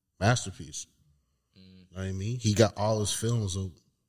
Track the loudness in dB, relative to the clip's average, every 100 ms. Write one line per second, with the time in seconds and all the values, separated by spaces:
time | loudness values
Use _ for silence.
0 | _ -2 0 2 -2 -12 -12 -14 -14 _
1 | _ _ _ _ _ -20 -20 -20 -14 -8
2 | -6 -4 -4 0 4 6 6 4 0 0
3 | 0 -2 0 0 0 -4 -6 -10 _ _